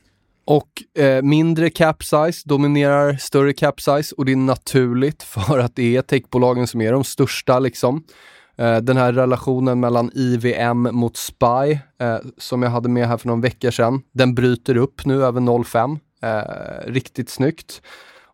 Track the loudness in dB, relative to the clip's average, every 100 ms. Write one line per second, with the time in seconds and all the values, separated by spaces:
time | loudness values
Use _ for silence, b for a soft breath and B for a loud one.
0 | _ _ _ _ 0 0 0 -12 -8 0
1 | 2 2 2 2 2 2 0 2 0 0
2 | -2 0 0 -2 -2 0 2 2 4 4
3 | 2 0 -2 2 2 2 -2 -2 -2 -2
4 | -2 -4 0 0 0 -2 0 0 2 2
5 | -2 -2 -10 -6 0 0 0 0 0 0
6 | 0 -2 0 2 2 2 -2 -2 0 0
7 | 0 -2 -2 -2 0 0 0 -2 -2 -2
8 | B B B B B -4 0 2 2 2
9 | 2 2 2 0 -2 0 0 2 2 0
10 | -2 -2 0 0 0 0 0 0 0 0
11 | -2 -4 -12 -2 0 2 0 -2 -6 -6
12 | -4 -4 -8 -16 -6 -2 0 0 0 0
13 | 0 -2 -2 -2 -2 -2 -2 0 0 0
14 | -4 0 0 2 0 0 0 0 0 -2
15 | -2 0 0 0 0 0 0 0 -2 -4
16 | -12 _ -6 -4 -6 -10 -14 -12 -6 -6
17 | -6 -8 -10 -4 -4 -4 -14 -20 B B
18 | B B B